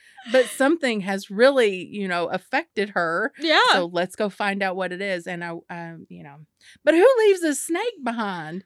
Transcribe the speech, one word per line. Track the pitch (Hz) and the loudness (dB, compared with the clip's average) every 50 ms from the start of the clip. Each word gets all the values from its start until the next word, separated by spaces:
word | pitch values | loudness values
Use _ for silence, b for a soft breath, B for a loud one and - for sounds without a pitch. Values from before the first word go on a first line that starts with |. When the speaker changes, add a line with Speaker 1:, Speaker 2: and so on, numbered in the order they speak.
| B B B B - 240 | B B B B -6 2
Speaker 1:
But | 226 262 247 | 2 2 2
something | - - - 269 285 339 330 285 247 226 208 | 2 0 2 2 2 2 2 0 0 0 -2
has | 180 202 196 196 196 - | -2 -4 -4 -6 -6 -8
really, | 196 202 247 277 285 262 233 208 190 180 170 | 0 4 4 4 6 4 2 2 0 -4 -8
you | - - 208 196 190 | -10 -8 -6 -4 -2
know, | 175 175 170 - | -2 -2 -2 -2
affected | - 185 - _ 254 285 339 - _ 214 196 208 196 | -4 -6 -6 _ -4 -4 -4 -4 _ -4 -4 -2 -2
her. | 185 170 160 165 180 220 - - - | -2 -2 0 0 -2 -2 -4 -6 -4
Speaker 2:
Yeah. | 294 339 302 381 480 494 | -2 2 2 4 4 4
Speaker 1:
So | - 196 175 175 | 4 2 0 -2
let's | 180 170 185 185 - | -2 -2 -2 -2 -4
go | - 214 202 | -4 -4 -4
find | - - 208 202 196 202 | -4 -4 -4 -4 -2 -2
out | 196 190 185 | -4 -4 -2
what | 190 185 180 | -4 -6 -6
it | 180 180 | -6 -6
is. | 202 202 185 170 170 | -4 -4 -4 -6 -6
And | 185 180 175 175 | -8 -8 -8 -8
I, | 170 170 170 - _ | -10 -10 -12 -12 _
um, | 180 170 170 165 165 165 - _ | -14 -12 -12 -14 -16 -18 -20 _
you | 180 175 | -20 -20
know, | 165 143 143 151 151 _ _ B B B B B | -20 -20 -20 -20 -20 _ _ B B B B B
but | _ 294 320 | _ 2 4
who | 330 392 539 523 453 | 6 6 6 6 6
leaves | 440 415 392 359 | 4 4 4 4
a | 339 311 277 | 0 -2 -2
snake | - - - 330 359 453 494 440 330 | -2 -4 -4 -4 -4 -4 -6 -8 -6
behind? | 262 233 233 233 214 202 185 170 156 156 170 190 - | -8 -6 -4 -4 -6 -6 -6 -8 -10 -10 -12 -12 -14